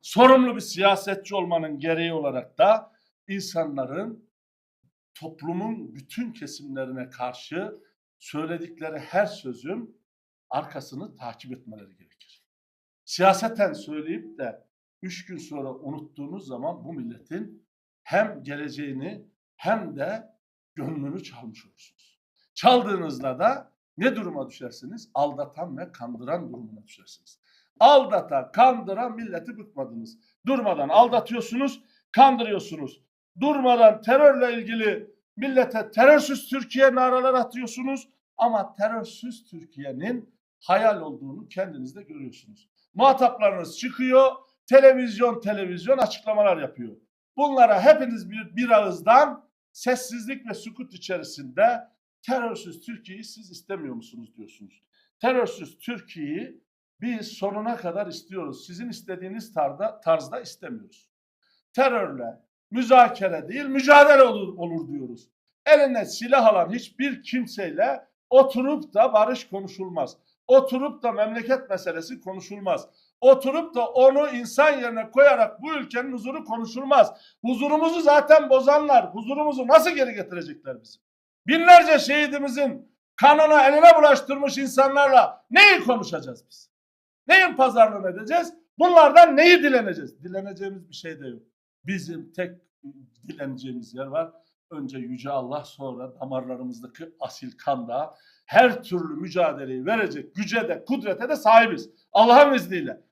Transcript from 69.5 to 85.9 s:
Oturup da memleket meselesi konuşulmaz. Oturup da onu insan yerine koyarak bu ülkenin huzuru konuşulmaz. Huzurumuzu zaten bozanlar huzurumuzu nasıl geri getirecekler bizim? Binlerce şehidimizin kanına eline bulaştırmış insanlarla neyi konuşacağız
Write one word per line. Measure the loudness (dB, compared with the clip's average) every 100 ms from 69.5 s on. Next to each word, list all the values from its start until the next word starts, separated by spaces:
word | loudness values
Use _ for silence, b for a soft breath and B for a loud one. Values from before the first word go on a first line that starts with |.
| -14 -14 -14 -12 -8 -8 -10 _ _ 4
Oturup | 4 4 -6 -8 -6
da | -8
memleket | -4 -4 -6 -4 -4 -4
meselesi | -8 -8 -10 -12 -16
konuşulmaz. | -16 -16 -16 -12 -6 -6 -8 _ _ _
Oturup | 4 6 2 -6 -6
da | -6 -4
onu | 4 4 4 -2
insan | -6 -8 2 2
yerine | 2 -6 -8 -4
koyarak | 4 6 6 0 -4
bu | -10
ülkenin | -10 -8 -10 -8
huzuru | -10 -10 -12
konuşulmaz. | -10 -10 -10 -10 0 4 4 0 _ _
Huzurumuzu | -8 -6 -2 0 0 0
zaten | 4 4 6 6 6
bozanlar | 2 4 2 4 2 2
huzurumuzu | -12 -8 -4 -4 -4 4
nasıl | 4 4
geri | -2 -6
getirecekler | -6 -10 -12 -14 -16 -16 -18
bizim? | _ _ _ _ _ _ -4
Binlerce | 0 10 10 10 0
şehidimizin | 2 -2 -2 -4 -8 -4 -6 -6 -18 _ _ 4
kanına | 6 6 6 6 6
eline | 10 10 10
bulaştırmış | 8 4 0 -4 -4 -4
insanlarla | -4 2 2 4 6 6 4 -4 _
neyi | 4 6 4
konuşacağız | 0